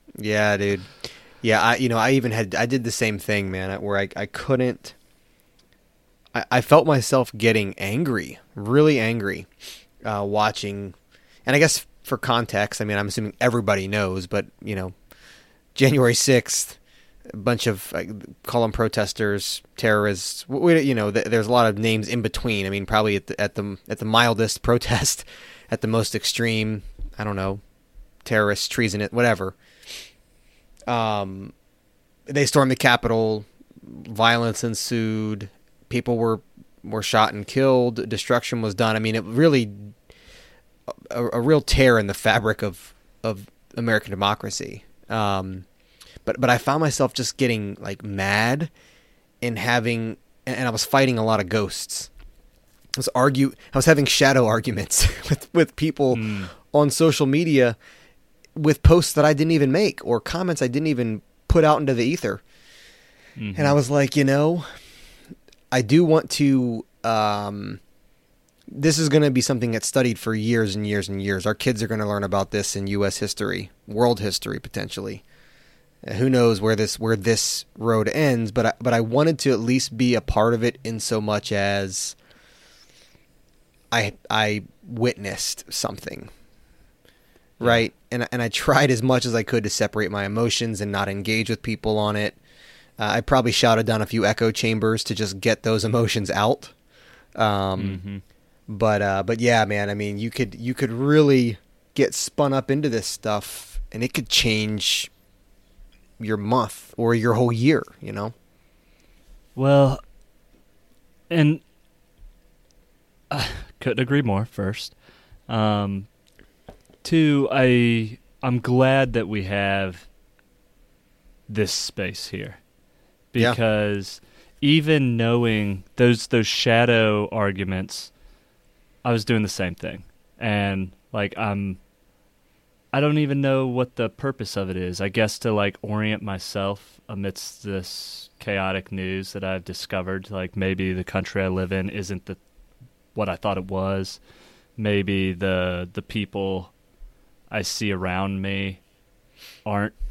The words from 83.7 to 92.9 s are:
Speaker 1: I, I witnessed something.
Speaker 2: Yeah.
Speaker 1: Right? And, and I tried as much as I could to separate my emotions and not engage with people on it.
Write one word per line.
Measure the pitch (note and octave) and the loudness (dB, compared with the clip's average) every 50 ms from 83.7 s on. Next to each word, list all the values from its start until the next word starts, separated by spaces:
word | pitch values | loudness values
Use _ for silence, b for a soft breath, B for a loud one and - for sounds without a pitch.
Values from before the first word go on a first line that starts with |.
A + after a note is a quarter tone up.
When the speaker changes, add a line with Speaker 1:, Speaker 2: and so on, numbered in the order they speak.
| _ _ _ - | _ _ _ -2
Speaker 1:
I, | - A#2 G#2 G2+ - - _ - | -2 0 0 -2 -6 -10 _ -2
I | A2 A2 A2 G#2+ G#2 G#2 - - _ _ - | 0 0 0 0 -2 -4 -6 -10 _ _ -18
witnessed | F#3 A#2+ A2+ A2+ B2 - - G2+ F#2+ - - - - - - - - - | -12 -4 -2 0 0 -2 -2 -8 -10 -8 -6 -6 -8 -8 -10 -12 -10 -8
something. | - - - F#2+ - - - - - - - - _ - _ _ _ _ _ _ _ _ _ _ _ _ b b b b b b b b b b - | -6 -6 -6 -8 -8 -12 -12 -12 -14 -16 -18 -20 _ -20 _ _ _ _ _ _ _ _ _ _ _ _ b b b b b b b b b b -2
Speaker 2:
Yeah. | A#2 A#2+ | 2 2
Speaker 1:
Right? | A#2 A#2 A2+ - _ _ _ - B2 | 4 4 2 0 _ _ _ -8 -4
And, | B2 A#2+ - | -4 -4 -4
and | - B2 | -4 -4
I | B2 A2+ | -4 -4
tried | - - - - C3+ D3 D3 C3 | -4 -2 0 2 4 4 4 4
as | B2+ A2 A#2 | 2 2 2
much | C3 C3 B2 A#2+ | 2 2 2 0
as | B2 A2+ | 0 -2
I | A#2 A2 | -2 -2
could | - - A#2 G#2 | 0 -2 -2 -2
to | G2+ | -2
separate | - - A2 G2+ - G#2+ G#2+ F2 | -2 -2 -2 -2 -2 -4 -4 -4
my | G2+ G2+ G2+ | -4 -4 -4
emotions | G2 G#2 A2+ A#2+ A#2 - - A#2 A2+ A2 F#2+ | -4 -2 0 0 0 0 -2 -2 -4 -4 -4
and | G#2 G#2 G2+ | -6 -4 -4
not | G2 G2+ G2 | -4 -4 -4
engage | G2 G2+ F#2+ G#2+ A2 A2 A2 - | -4 -6 -4 -2 -2 -2 -2 -2
with | A2+ - - | -4 -6 -4
people | A#2+ A2 - - A2 G#2+ G#2+ | -8 -8 -4 -2 -2 0 0
on | G#2 G#2 G#2 | 0 0 0
it. | G#2 G#2 G2 - _ b b b b b b b b b b | -2 -2 -4 -6 _ b b b b b b b b b b